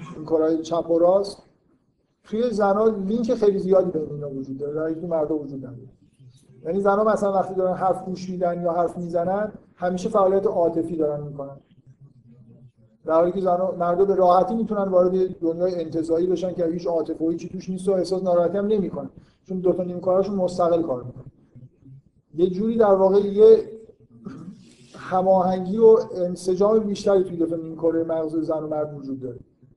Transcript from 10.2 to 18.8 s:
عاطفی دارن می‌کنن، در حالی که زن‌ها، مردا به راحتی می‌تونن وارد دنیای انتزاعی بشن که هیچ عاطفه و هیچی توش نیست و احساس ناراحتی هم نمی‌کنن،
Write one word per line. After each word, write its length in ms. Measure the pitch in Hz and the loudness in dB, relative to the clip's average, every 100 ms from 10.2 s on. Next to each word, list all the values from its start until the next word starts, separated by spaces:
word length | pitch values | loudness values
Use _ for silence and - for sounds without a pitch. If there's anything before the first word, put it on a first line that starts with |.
| 190 196 202 | 2 2 0
عاطفی 500 | 180 165 165 160 165 | 0 0 0 -4 -2
دارن 300 | 151 147 147 | -2 -4 -8
می‌کنن، 300 | 147 139 139 _ _ _ _ 139 _ _ - - - - _ _ _ 160 | -12 -14 -16 _ _ _ _ -20 _ _ -20 -20 -20 -20 _ _ _ 0
در 80 | |
حالی 180 | 160 175 | 2 2
که 80 | 185 | 0
زن‌ها، 340 | 185 175 185 175 | 0 0 0 -2
مردا 260 | 175 175 | 0 2
به 100 | 196 | 2
راحتی 400 | 185 180 185 180 | 4 6 6 4
می‌تونن 340 | 233 214 208 190 | 0 -4 -2 2
وارد 500 | 180 180 185 185 - | 2 4 2 -2 -2
دنیای 360 | 165 165 180 | -4 -2 -2
انتزاعی 520 | 175 160 160 160 165 185 | -2 -4 -4 -2 0 0
بشن 260 | 180 185 | -2 -4
که 140 | 175 165 | -2 -4
هیچ 200 | 170 175 | -2 -4
عاطفه 380 | 165 156 156 | -4 -4 -4
و 60 | 165 | -4
هیچی 180 | 170 175 | -4 -8
توش 220 | 190 180 | -10 -8
نیست 180 | 185 185 | -6 -2
و 40 | |
احساس 300 | 190 170 185 | -2 -2 -2
ناراحتی 360 | 185 175 170 196 | 0 2 2 0
هم 80 | 202 | 0
نمی‌کنن، 440 | 214 | -2